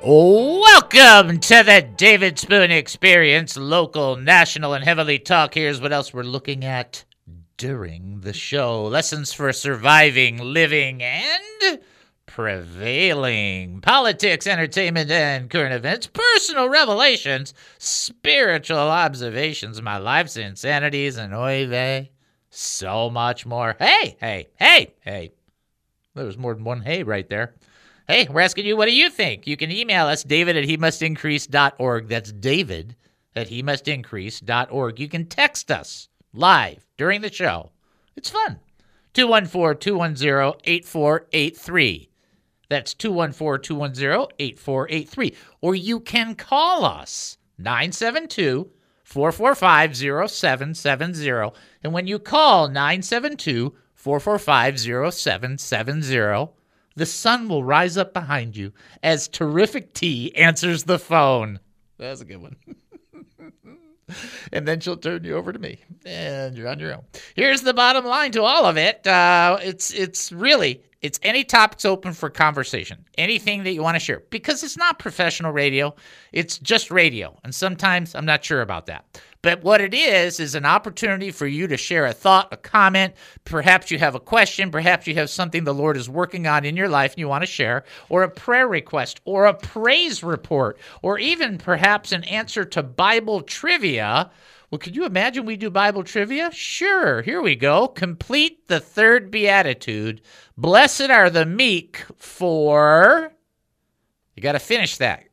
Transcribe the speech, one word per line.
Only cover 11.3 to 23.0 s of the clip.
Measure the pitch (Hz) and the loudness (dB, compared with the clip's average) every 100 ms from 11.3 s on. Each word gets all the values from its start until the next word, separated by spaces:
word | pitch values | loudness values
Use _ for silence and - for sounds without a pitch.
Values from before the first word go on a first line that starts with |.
| 349 415 427 392 302 _ _ _ _ | -6 -8 -2 -2 -2 _ _ _ _
prevailing. | - - 110 95 85 87 110 135 185 147 131 113 101 92 92 92 | -18 -8 -6 -6 -10 -10 -4 0 0 0 -2 -2 -4 -6 -8 -2
Politics, | - 269 233 180 208 160 196 | 2 4 2 0 -2 -2 -2
entertainment, | 180 156 190 180 170 147 | -2 -2 -2 -2 -2 0
and | 165 147 135 123 | 0 0 -2 -4
current | 170 135 | -4 -2
events. | 123 127 233 - | -4 -4 -6 -8
Personal | - 480 453 - 294 254 | -2 2 2 0 -2 2
revelations. | 294 269 208 277 240 143 131 139 _ - _ | 2 2 2 2 2 -2 -4 -6 _ -20 _
Spiritual | - - - - - 285 220 165 - 160 | -8 -6 -8 -6 0 2 2 0 -2 -2
observations. | 147 165 160 131 120 113 156 147 113 107 | 0 0 -2 -4 -8 -6 -6 -8 -12 -10
My | 113 101 | -8 -6
life's | 104 147 170 - | -2 -2 -2 -8
insanities | 104 98 131 147 147 143 139 117 | -12 -8 -2 -2 -2 -4 -4 -6
and | 104 | -10
oy | 104 131 135 131 | -6 -4 -4 -4
vey. | 123 127 135 135 _ _ _ _ | -4 -4 -6 -8 _ _ _ _
So | - - - 95 107 | -12 -10 -8 -6 -4